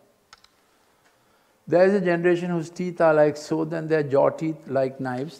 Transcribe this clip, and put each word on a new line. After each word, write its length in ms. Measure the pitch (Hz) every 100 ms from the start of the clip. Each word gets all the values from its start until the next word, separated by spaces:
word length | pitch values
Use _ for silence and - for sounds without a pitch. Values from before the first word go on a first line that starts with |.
| _ _ _ - _ _ _ _ _ _ _ _ _ _ _ _ -
There 180 | 160 190
is 80 |
a 80 | 202
generation 480 | 175 170 175 175 180
whose 200 | 175 165
teeth 320 | - 180 170
are 120 | 165
like 220 | 156 151 147
swords 380 | - 160 160
and 160 | 165 160
their 140 | 156
jaw 260 | 143 135 143
teeth 380 | - 160 156 -
like 320 | 135 135 127
knives. 400 | 131 127 147 -